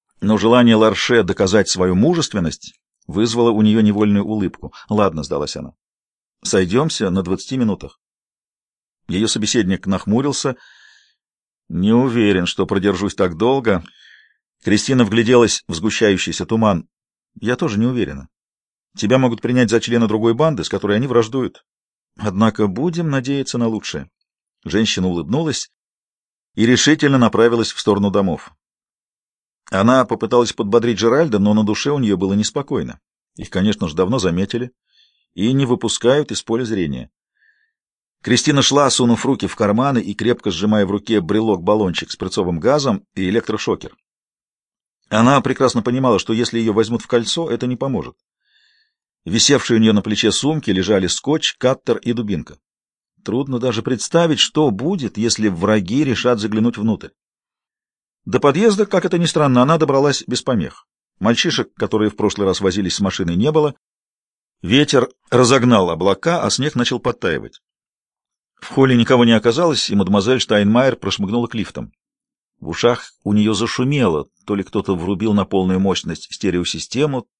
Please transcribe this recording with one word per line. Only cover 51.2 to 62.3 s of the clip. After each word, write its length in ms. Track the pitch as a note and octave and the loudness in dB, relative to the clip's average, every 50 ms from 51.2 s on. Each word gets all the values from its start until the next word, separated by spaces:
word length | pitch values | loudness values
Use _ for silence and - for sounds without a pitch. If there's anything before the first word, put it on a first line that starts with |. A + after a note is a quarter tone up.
| - C3+ D3+ D#3 - - - | -2 -2 -2 -2 -2 -6 -6
каттер 400 | - - B2+ C3 - - C3 A2+ | -2 -2 -2 -2 -2 -2 -4 -4
и 160 | G#2 - A#2 A#2 | -4 -2 -6 -4
дубинка. 440 | A#2 A2+ G#2 F#2+ D#2 - - - _ _ _ _ _ _ _ _ _ _ _ _ _ - | -4 -4 -4 -6 -6 -6 -10 -20 _ _ _ _ _ _ _ _ _ _ _ _ _ -8
Трудно 360 | - G#2 B2+ C#3 C3+ C3 A#2 | -4 -4 -4 -4 -4 -4 -2
даже 240 | B2 B2+ G#2+ A2+ G#2+ | -2 -2 -2 -2 -2
представить, 560 | - B2+ G#2 - - - E3 E3+ E3 C#3+ G#2 | -4 -4 -4 -4 0 0 2 2 2 2 0
что 320 | - - - D3+ D#3 C3+ | -2 -2 0 0 0 0
будет, 460 | G2+ G2 B2 E3+ G#3 F3 C3 G2 - | 0 -2 -4 -4 -4 -4 -6 -6 -4
если 320 | G2+ A2+ A2+ - - G#2+ G#2 | -2 -2 -2 0 0 0 0
враги 540 | F2+ E2 F#2+ G2+ G#2+ G#2+ F2+ F2+ A2+ C#3+ D#3 | 0 0 0 2 2 0 0 0 -2 0 0
решат 340 | C#3 A2 - - B2 B2 G#2 | 0 -2 0 0 0 0 0
заглянуть 380 | G#2+ G#2+ G#2+ A2 A2 A#2+ - | -2 -2 0 0 0 0 0
внутрь. 320 | G#2+ G#2+ A2+ G#2 - - - _ _ _ _ _ _ _ _ _ _ _ _ _ _ _ _ _ _ _ _ _ _ - | -2 -2 -2 -2 -4 -6 -18 _ _ _ _ _ _ _ _ _ _ _ _ _ _ _ _ _ _ _ _ _ _ -8
До 140 | - F#2+ - | -2 -2 2
подъезда, 440 | - C#3+ C3+ E3+ A3+ A3+ G3+ G3 G#3 | 2 2 2 4 2 2 2 2 0
как 200 | - - F3+ - | 0 0 -2 0
это 120 | F3 F#3 | 0 0
ни 80 | E3+ F3 | 0 0
странно, 360 | D#3 - E3+ D3+ C3+ B2+ B2 | 0 0 2 2 4 4 4
она 160 | B2+ C#3+ E3 | 4 4 4
добралась 440 | D#3+ D#3 C#3 C3+ C3+ C#3+ C#3+ C3 - - | 2 2 2 2 2 2 2 0 -2 -4
без 140 | - B2 - | -6 -6 -4
помех. 440 | - C3+ B2 G2+ D2+ - - - _ _ _ _ _ _ _ - | -2 -2 -2 -2 -2 -4 -8 -16 _ _ _ _ _ _ _ -4
Мальчишек, 540 | F#2+ A2 A#2 - - E3+ C3 B2+ A2+ - _ | 0 0 0 0 0 -2 -2 -2 -4 -6 _
которые 340 | - A2 G2 A2 G#2+ G#2+ G#2 | -8 -6 -2 0 0 0 0
в 80 | - | 0
прошлый 280 | - G#2+ G2 | 0 -2 -2